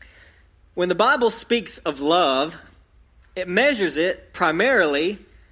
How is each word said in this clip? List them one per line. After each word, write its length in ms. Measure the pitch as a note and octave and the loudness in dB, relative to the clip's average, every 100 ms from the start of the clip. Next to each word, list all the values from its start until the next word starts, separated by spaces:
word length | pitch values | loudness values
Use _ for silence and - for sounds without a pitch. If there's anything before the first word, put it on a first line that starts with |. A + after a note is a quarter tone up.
| - - - _ _ _ _ | -20 -20 -20 _ _ _ _
"When 160 | - F3+ | -4 -2
the 60 | |
Bible 340 | F3 A3 C#4+ A#3 | 2 2 4 2
speaks 480 | - - A#3 F#3 - | -2 -2 -2 -4 -8
of 220 | E3 C#3 | -8 -4
love, 560 | C#3+ E3+ D#3 C3 D3+ E3 - - _ _ _ _ _ | 0 2 2 0 -2 -8 -20 -20 _ _ _ _ _
it 120 | - F#3 | -12 -4
measures 520 | F#3 C#4 B3+ F3+ C#3+ | 0 2 2 -2 0
it 340 | F3 - - | -2 -2 -10
primarily 840 | - F3 D#3+ A#3 B3+ D#3+ C#3+ E3 G#3 - - _ | -2 0 2 2 2 2 0 -2 -4 -12 -20 _